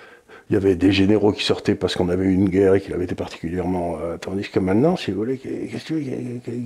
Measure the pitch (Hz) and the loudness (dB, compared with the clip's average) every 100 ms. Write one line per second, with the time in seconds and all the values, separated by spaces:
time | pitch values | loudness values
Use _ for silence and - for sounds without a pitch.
0 | - - _ - - 107 98 87 95 98 | -20 -20 _ -18 -2 2 4 4 4 4
1 | 95 107 104 98 - 101 - 101 92 - | 4 4 4 2 -2 0 0 0 0 0
2 | 90 90 95 95 101 92 95 98 - 80 | 0 2 2 4 4 4 4 4 0 -6
3 | 92 - 82 - 82 90 87 92 85 80 | -4 -6 -8 -10 -6 -4 -2 -2 -4 -6
4 | 82 82 - 95 101 104 92 104 160 175 | -6 -8 -6 -6 -4 -2 2 2 2 0
5 | - 95 117 131 - - - 120 - 160 | -2 -4 -4 -6 -8 -10 -8 -10 -6 -6
6 | 135 131 123 120 123 120 | -6 -8 -8 -10 -8 -8